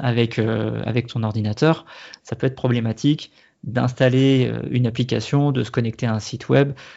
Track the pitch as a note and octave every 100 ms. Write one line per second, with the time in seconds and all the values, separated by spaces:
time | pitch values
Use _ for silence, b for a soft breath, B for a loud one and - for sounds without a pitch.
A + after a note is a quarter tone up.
0 | B2 A#2 A#2 A#2 A2 A2+ A2 A2 A2 A#2
1 | A#2+ A#2 A2 G#2+ G#2+ G#2+ D#3 D#3+ B B
2 | B B - - C3 C3 B2+ A#2+ A2+ A2
3 | C#3+ D#3 - b b _ - B2 B2+ B2
4 | C3 C3 C3+ C3 A#2+ A2+ - B2 A#2+ A#2
5 | B2 A#2 - C#3+ C#3+ B2+ A2 - A2+ -
6 | A#2+ A2 - A#2+ - C3+ C#3 B B